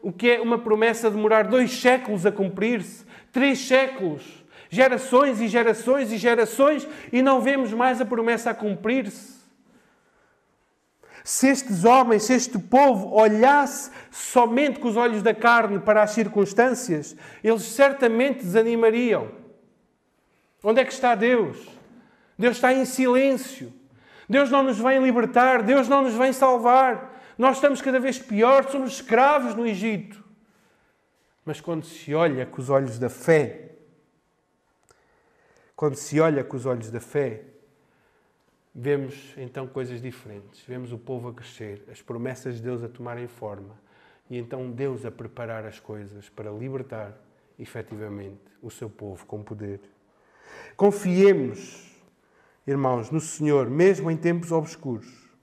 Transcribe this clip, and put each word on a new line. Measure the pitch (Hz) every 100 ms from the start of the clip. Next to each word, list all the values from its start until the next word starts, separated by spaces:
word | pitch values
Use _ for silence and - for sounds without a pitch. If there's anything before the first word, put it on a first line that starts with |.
o | 208
que | 175 240
é | 240
uma | 233 233
promessa | 233 214 226 226 226
demorar | 208 214 220
dois | 196 254 247
séculos | - 247 254 254 208 196
a |
cumprir-se? | 196 190 180 220 247 175 - - - _
Três | 262 277 254
séculos? | - 262 262 262 185 143 - - _ - -
Gerações | 180 262 240 - 247 277 220
e | 226
gerações | 233 233 214 240 277 233
e | 220
gerações | 233 240 220 - 277 302 - - -
e | 240
não | 269 262
vemos | 233 277 233
mais | 226 254 240
a | 233
promessa | 233 226 226 233
a | 220
cumprir-se? | 214 180 214 262 202 - - - _ _ _ _ _ _ _ _ _ _ _ _ _ _ _ _ _ -
Se | - - 269
estes | 269 - 185
homens, | 214 262 240 214
se | 214
este | 254 247 196
povo | - 254 285 208 202
olhasse | 208 220 214 247 294 277 - - - -
somente | - - 254 233 240 294 226
com | 240
os | 220
olhos | 240 214
da | 208
carne | 220 233 233 220 196
para | 214 214
as | 208
circunstâncias, | 233 214 208 196 202 247 247 - 156 143 - - -
eles | 214 226
certamente | - - 277 277 247 226 277 -
desanimariam. | 180 208 226 233 226 226 247 175 110 - - _ _ _ _ _ _ _ _ _ _ _
Onde | 202 233
é | 254
que |
está | - 247 220
Deus? | 233 247 165 - - - _ - _ _ _ -
Deus | 233 226
está | 254
em | 262 254
silêncio. | 254 254 254 277 262 - - 120 - _ _ _ - -
Deus | 262 277
não | 277
nos | 269 208
vem | 247 269
libertar, | 262 240 226 240 254 247
Deus | 208 277 233
não | 277
nos | 269
vem | 226 262
salvar. | 262 269 247 240 254 262 214 - - - -
Nós | 254 262
estamos | 294 269
cada | 269 262
vez | 262 254
pior, | - 208 233 269 269
somos | 277 262
escravos | - - 226 277 302 247
no | 214 233
Egito. | 190 226 202 - - - _ _ _ _ _ _ _ _ _ _ _
Mas | 156 147
quando | - 165
se | 165 - -
olha | 151 165 127 123
com | -
os | 127
olhos | 135 135 113
da | 123
fé, | - - 156 127 - - - _ _ _ _ _ _ _ _ _ _ _ _ _ _ _ _ _ _ _ -
quando | 151 131
se | - 143
olha | 160 143
com | 123 131
os | 131
olhos | 120 110
da | 117
fé, | - 147 135 110 - _ _ _ _ _ _ _ _ _ _ _ _ -
vemos | 127 143 135 - - -
então | 123 139 127
coisas | 135 127 120
diferentes. | 123 117 107 104 101 _ -
Vemos | 127 123
o | 117
povo | 120 127 120
a |
crescer, | 120 120 - 107 101 -
as | 110
promessas | _ 117 123 123 131 120
de |
Deus | 117 123
a | 117
tomarem | - 120 120 120
forma | - 107 101 98 110 _ _ _ _ _
e | 123
então | 117 131 127
Deus | 123 139 123 113
a |
preparar | - 113 - 117 113 107
as | -
coisas | - 107 101 104 -
para | - 107
libertar | 104 131 135 131 110 104 113 _ _ _ _
efetivamente | 120 120 107 107 107 101 98 101 _ _
o | 117
seu | - 110
povo | - 104 92 -
com | 107
poder. | 101 107 104 98 _ _ _ _ _ _ _ - - -
Confiemos, | 202 202 180 180 196 175 123 107 - - - _ _ _ _ _ _ _ -
irmãos, | 139 131 123 110
no | 156
Senhor, | 156 - 151 143 117
mesmo | 139 185 190 165
em | 160
tempos | 170 170 170
obscuros. | 165 151 - 135 113 - _ _ _